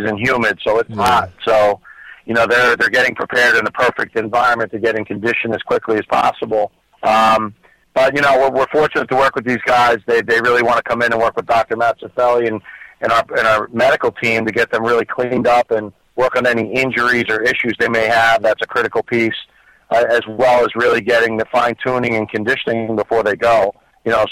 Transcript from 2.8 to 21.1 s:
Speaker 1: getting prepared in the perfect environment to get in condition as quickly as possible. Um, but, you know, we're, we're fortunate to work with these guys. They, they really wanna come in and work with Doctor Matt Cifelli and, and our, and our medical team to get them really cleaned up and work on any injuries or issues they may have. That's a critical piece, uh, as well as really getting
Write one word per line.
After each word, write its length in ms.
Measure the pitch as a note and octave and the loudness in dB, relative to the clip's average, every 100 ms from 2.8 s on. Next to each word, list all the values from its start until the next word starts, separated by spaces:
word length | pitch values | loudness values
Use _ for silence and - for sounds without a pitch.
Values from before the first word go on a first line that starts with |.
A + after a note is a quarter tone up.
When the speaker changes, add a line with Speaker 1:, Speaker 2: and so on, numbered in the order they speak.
| A#2 | 0
Speaker 1:
getting 240 | A#2+ B2+ | 0 -2
prepared 440 | A#2+ - B2 B2 A#2 | -2 -6 0 2 2
in 80 | G#2+ | 0
the 60 | |
perfect 440 | - B2 - A2+ A#2 | 0 -2 -2 -6 -4
environment 560 | G#2+ A#2+ B2 A#2 A2+ | -2 0 0 0 -4
to 80 | A2 | -4
get 180 | A2+ A2 | -2 -2
in 60 | |
condition 500 | G#2+ G#2 A2+ A2+ A2+ | -6 -6 -4 -4 -4
as 80 | G#2 | -6
quickly 340 | - A#2+ - A2 | -4 -4 -2 -4
as 80 | G2 | -2
possible. 640 | G#2 C3 - - A2 G#2 _ _ - | -2 -2 -2 -4 -2 -4 _ _ -6
Um, 500 | A2 A2 A2 A2 G#2+ G#2 _ _ _ | 0 2 4 2 0 -10 _ _ _
but, 220 | - C3+ C#3 | 0 2 2
you 60 | |
know, 160 | C#3+ C3 | 2 4
we're, 120 | C3+ C3 | 2 2
we're 80 | C3 | 0
fortunate 380 | D3+ D3+ D#3 B2+ | 2 0 0 -2
to 80 | C3 | 2
work 180 | C3+ C3+ | 2 0
with 80 | |
these 180 | A#2 A#2+ - | -4 -4 0
guys. 320 | B2 A#2+ A#2 - | 2 4 2 0
They, 160 | A#2 | 0
they 180 | A2+ A#2 | 2 0
really 240 | A#2+ A#2+ | 2 2
wanna 200 | A#2+ A#2 | 2 0
come 180 | - A#2 | 0 -2
in 100 | A#2+ | 0
and 100 | A2+ | 2
work 140 | A2+ A#2 | 0 -2
with 100 | A2 | 0
Doctor 300 | A#2 A2 A2+ | 0 0 -2
Matt 240 | A#2 G#2+ | -2 -2
Cifelli 480 | G#2+ - B2 A#2+ A#2 | -8 -2 0 2 0
and, 140 | A2 - - - - | -4 -10 -20 -20 -8
and 120 | A#2 | -2
our, 120 | A2+ A2 C3+ | -2 -2 -2
and 80 | A2+ | 0
our 200 | A2 A2+ | 0 -2
medical 380 | A#2 B2 D3 B2 | 0 2 2 -2
team 320 | - A#2+ A2+ A2 | -4 -4 -2 -2
to 60 | |
get 200 | A2+ A#2 | -2 -2
them 120 | A#2 | -2
really 220 | A2+ A#2 A2 | 0 0 -2
cleaned 400 | - B2 B2+ A#2+ | -4 -2 0 2
up 240 | A#2+ A#2+ | 2 2
and 240 | A2 G#2 - _ - | -2 -4 -14 _ -2
work 200 | B2+ B2+ | -2 0
on 120 | B2 | 0
any 260 | A#2 A2 | 0 -2
injuries 520 | A#2+ C3 A#2+ A#2+ A#2+ G#2+ | -2 -2 0 0 0 0
or 140 | A2 | -2
issues 320 | A#2+ - A#2+ G#2+ | -2 -2 -4 -2
they 100 | A#2 | 0
may 180 | A#2 A2 | 0 2
have. 340 | A#2 A#2 A2+ | 2 4 2
That's 200 | G#2+ G#2+ | 2 0
a 20 | A2 | -2
critical 380 | B2 A2+ A#2 | -4 -2 -4
piece, 320 | - A#2+ A2+ G#2+ - _ _ _ - | -2 -2 -2 -4 -12 _ _ _ -2
uh, 120 | A2+ A#2+ | 0 2
as 120 | A#2 A2 | 0 -2
well 360 | A2 B2+ B2 | 0 2 4
as 60 | A#2 A2+ | 2 0
really 260 | A#2+ A#2 | 0 0
getting 360 | G#2 | 0